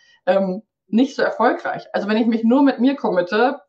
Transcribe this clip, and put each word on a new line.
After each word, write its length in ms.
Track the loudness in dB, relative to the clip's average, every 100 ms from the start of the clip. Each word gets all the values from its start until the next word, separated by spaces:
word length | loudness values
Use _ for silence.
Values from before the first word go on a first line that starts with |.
| _ _ -2
ähm, 380 | 0 -2 -6 -10 _ _
nicht 280 | 0 0 0
so 80 |
erfolgreich. 600 | -4 0 0 0 -6 -10 -6
Also 140 | -6 -2
wenn 100 | 0
ich 100 | 0
mich 160 | 0
nur 180 | 2 4
mit 180 | 4 2
mir 160 | 0 0
committe, 680 | -2 -2 -2 0 0 -2